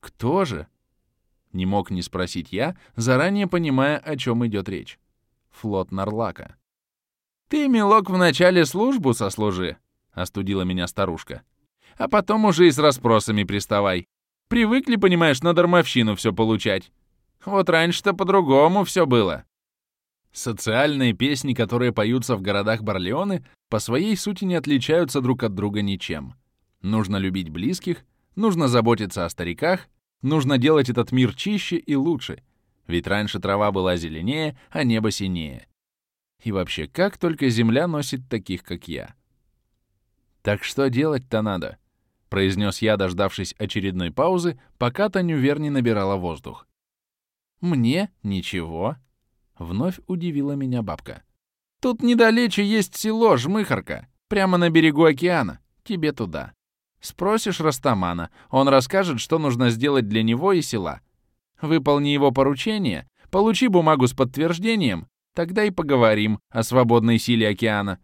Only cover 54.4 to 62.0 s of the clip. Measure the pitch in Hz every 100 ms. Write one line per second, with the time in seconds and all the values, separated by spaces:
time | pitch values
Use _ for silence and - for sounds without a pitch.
54.4 | 190 180 175 165 160 147 165 135 170 170
55.4 | 110 64 _ _ - 185 156 139 104 76
56.4 | 64 _ _ _ _ _ - - 185 220
57.4 | 214 180 156 131 147 110 87 87 82 _
58.4 | - 131 135 135 131 190 185 127 - 160
59.4 | 151 120 123 113 143 139 110 110 110 117
60.4 | 180 185 147 113 85 69 _ _ _ _
61.4 | _ _ 151 160 139 143